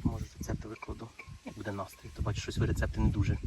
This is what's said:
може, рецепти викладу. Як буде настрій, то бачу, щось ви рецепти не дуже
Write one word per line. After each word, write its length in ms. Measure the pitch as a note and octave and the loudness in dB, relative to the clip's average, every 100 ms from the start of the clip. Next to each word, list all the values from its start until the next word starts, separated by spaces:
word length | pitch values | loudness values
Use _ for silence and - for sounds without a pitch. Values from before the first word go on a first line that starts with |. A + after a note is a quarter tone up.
може, 220 | - - - - | 0 -2 -8 -8
рецепти 300 | - - G#2+ | -4 -4 -6
викладу. 420 | A2 - - A2+ - - - - | -10 -10 -10 -12 -14 -16 -14 -12
Як 100 | G#2 | -10
буде 160 | G#2 | -6
настрій, 380 | G2+ F#2 - - - | -6 -8 -12 -10 -2
то 60 | |
бачу, 200 | A2+ G2+ | 0 0
щось 160 | - - | 0 2
ви 80 | - | 2
рецепти 340 | - A2 - | 4 2 4
не 100 | G#2+ | 4
дуже 280 | G#2 - - | 6 4 4